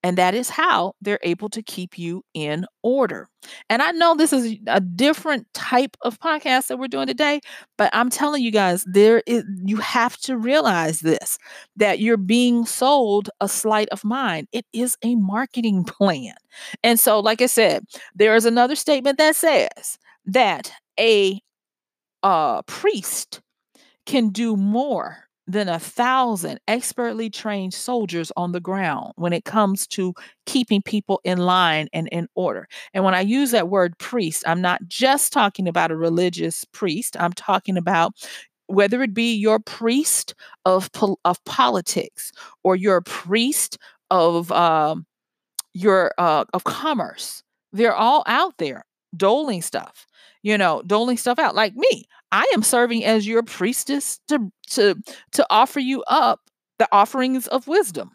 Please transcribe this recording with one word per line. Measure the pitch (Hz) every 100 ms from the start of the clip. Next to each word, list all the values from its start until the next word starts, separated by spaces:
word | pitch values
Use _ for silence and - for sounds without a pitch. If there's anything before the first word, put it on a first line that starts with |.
And | 180 180
that | 180 214
is | 254
how | - 370 302 180 -
they're | 202 208
able | - 170 208
to | 226
keep | 220 - 180 -
you | 170 180 _
in | 160 151 156 180 _
order. | 226 269 226 156 - _ - - -
And | 233
I | 311
know | 330 339 320
this | 320
is | 277 233 220 214
a | 156
different | 185 175 277 311 320 277 214
type | - - 247 269 -
of | 240 220
podcast | 320 302 302 262 -
that | 254
we're | 262
doing | 269 269
today, | 247 294 294 - - - -
but | 208
I'm | 214 247
telling | - 294 294
you | 240
guys, | 214 190 180 185
there | 190 214 233 -
is, | 233 - 190 190
you | 214
have | - 247 240 -
to | - 254
realize | 226 294 277 180 160 160
this, | 160 151 - - - - - -
that | 208 180
you're | 214 226
being | 185 233 247 240 226
sold | - 254 294 220 202 202 -
a | 196
sleight | - 220 214 214
of | 196
mind. | 208 254 247 165 -
It | 233 -
is | 226 254 -
a | 226 240
marketing | 190 208 262 247 226 190
<laughs> |
plan. | 170 - 196 151 127 - _ - - -
And | 233 233
so, | - 214
like | 208 220
I | 247
said, | - 208 156 - - - 180
there | 214 220
is | 226
another | 233 247 294
statement | - 285 262 277
that | 311 311
says | 330 254 - - - - _ _ -
that | 226 220 160 - - _ -
a, | 226 214 196 196 _ _ _ _ _ _ _ _
uh, | 196 170 147 98
priest | - - 403 349 - - - - _ _ _ _ _ _ -
can | 269 220
do | 190 233 208
more | 196 220 285 202 - - _ _ -
than | 196 196
a | 165
thousand | - - 240 262 247 202 165 - -
expertly | 233 - - 240 220 226
trained | - 220 202 185
soldiers | - - 240 196 170 160 -
on | 175
the | 175
ground | 175 190 180 147 - -
when | 170
it | 170 -
comes | 220 202 196 -
to | - 180 175 - _ -
keeping | 262 240 202
people | - 214 - 196
in | 180 180
line | 180 185 175 156 151
and | 165 165
in | 170 - -
order. | 180 92 - - -
And | 196 190
when | 185
I |
use | 196 247 277
that | 233 170
word | 196 175 170
priest, | - 247 170 - -
I'm | 170
not | 180 180 175
just | - 262 277 -
talking | 285 208 - 185
about | 170 165
a | 160
religious | 165 165 180 170 165 - -
priest. | - 196 160 - -
I'm | 175
talking | 175 - 190 - 185
about | 170 170 170 - - - - _ -
whether | 196 202 247
it | 262
be | 202 233 220
your | 214 220
priest | - - 226 254 311 - - - - - 185
of | 185 190
pol-, | - 208 190
of | 175 180 -
politics | - 247 208 - - - - - - - _
or | 185 185
your | 202 185
priest | 180 - 175 214 247 302 - - - _ _
of, | 185 165 170 170
um, | 175 170 160 151 160 - _ _ _ _ - -
your, | 180 202 190 170 -
uh, | 175 156 -
of | 185 -
commerce. | - 311 262 156 - - - _ _ _
They're | 196 233 -
all | 220 294 -
out | 247 370 -
there | 147 123 - _ _ 170
doling | 190 254 302 185
stuff, | - - - _ _ _ _ _
you | 208 214
know, | 185 151 180
doling | 208 240 240
stuff | 247 240
out. | - -
Like | 214 233
me, | 480 226 - _ _
I | - 539
am | 233
serving | 220 247 240 233 214
as | 220 202
your | 226
priestess | 233 - 185 254 - 285 - - -
to, | 294 196 _ -
to, | - 202 180 - - _
to | - -
offer | 214 254 285
you | 254 269 -
up | 285 247 - _ _ _ _
the | -
offerings | 202 214 262 254 262 226
of | 254 262
wisdom. | 359 254 151 185